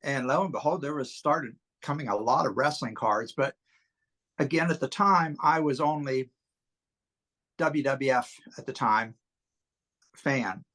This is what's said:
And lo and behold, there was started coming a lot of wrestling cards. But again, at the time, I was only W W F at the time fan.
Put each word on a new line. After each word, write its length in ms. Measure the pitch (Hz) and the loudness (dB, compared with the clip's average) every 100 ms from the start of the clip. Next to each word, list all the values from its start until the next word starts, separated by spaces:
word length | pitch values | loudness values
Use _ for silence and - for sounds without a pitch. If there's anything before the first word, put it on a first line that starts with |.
And 260 | - 139 123 | -4 -4 0
lo 160 | 147 | 0
and 80 | 190 | 0
behold, 300 | 117 147 180 | -2 -2 -2
there 120 | 143 | -4
was 200 | 147 127 | -6 -8
started 420 | - - 160 127 - _ _ | -4 0 0 -2 -14 _ _
coming 260 | - 147 131 | -6 -6 -2
a 80 | 104 | -2
lot 300 | 110 135 147 | 2 2 2
of 120 | 101 | 2
wrestling 380 | 139 147 123 107 | 0 0 -8 -4
cards. 380 | 113 107 113 | 0 0 -2
But 220 | - 139 - _ _ _ _ _ _ _ - | -4 -4 -4 _ _ _ _ _ _ _ -4
again, 320 | 143 160 170 | 0 2 0
at 80 | 160 | 0
the 80 | 135 | -4
time, 500 | - 202 185 160 143 | 0 4 4 2 2
I 180 | 151 160 | 2 4
was 200 | 151 135 | 2 0
only 500 | 151 151 143 131 131 _ _ _ _ _ _ _ _ _ _ _ _ _ | 0 0 -2 -4 -4 _ _ _ _ _ _ _ _ _ _ _ _ _
W 260 | 160 151 | 0 2
W 280 | 139 135 135 | 0 0 2
F 240 | 127 123 - - - | 2 0 -12 -20 -16
at 80 | - | -12
the 80 | |
time 420 | 127 120 107 113 113 _ _ _ _ _ _ _ _ _ - | 0 4 4 2 -8 _ _ _ _ _ _ _ _ _ -8
fan. 480 | - 135 101 92 - | -2 0 -2 -6 -12